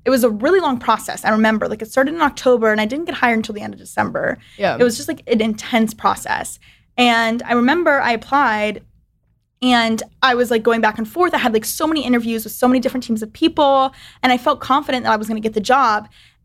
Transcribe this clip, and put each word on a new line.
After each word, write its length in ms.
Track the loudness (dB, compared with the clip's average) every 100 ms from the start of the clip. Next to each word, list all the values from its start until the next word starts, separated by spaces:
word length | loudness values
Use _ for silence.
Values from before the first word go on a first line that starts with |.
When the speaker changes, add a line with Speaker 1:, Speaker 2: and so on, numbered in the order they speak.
Speaker 1:
it 60 | 0
was 140 | 2 2
a 40 |
really 300 | 0 2 2
long 200 | 2 -2
process. 440 | 0 -2 -2 -6
I 60 | 0
remember, 380 | 2 2 2 -2
like, 120 | -6
it 80 | -4
started 240 | 0 0
in 80 | 0
October 500 | -2 0 2 2 2
and 80 | 0
I 40 | 0
didn't 200 | -4 -6
get 100 | -2
hired 220 | 0 0
until 180 | -2 -8
the 60 |
end 120 | -12
of 60 | -14
December. 580 | -10 -4 -4 -2 -4 -6 -10 -4
Speaker 2:
Yeah. 180 | -2 2
Speaker 1:
It 60 |
was 140 | 0 0
just, 100 | -6
like, 160 | -10 -2
an 120 | 0
intense 520 | 0 -4 -2 0 0
process. 680 | 0 -4 -2 -4 -6 -6 -14 _ _ _ 0
And 440 | 2 2 0 -2
I 100 | -2
remember 480 | 0 2 2 2 2
I 100 | 0
applied 720 | -2 -2 0 0 0 -2 -6 -14 _ _ _ _ _ _ _
and 400 | 2 2 2 -2 -6 _
I 140 | 2 2
was, 160 | 2
like, 120 | 0
going 180 | 2 2
back 160 | 0 -2
and 100 | -6
forth. 260 | -2 0
I 40 | 0
had, 160 | 0
like, 120 | 0 -2
so 200 | -2 0
many 160 | 0 0
interviews 380 | 0 0 -6
with 100 | -8
so 140 | -2 2
many 120 | 2
different 240 | 0 -4
teams 180 | -4 -4
of 100 | -6
people 600 | -2 0 2 4 4 2 -4 -18 -4
and 80 | 0
I 60 | 2
felt 220 | 0 -2
confident 420 | 0 0 0 -2 0
that 80 |
I 40 | 0
was 100 | -2
gonna 120 | -4
get 140 | -4
the 60 | -2
job. 460 | 2 2 2 0 -4 _ -20 _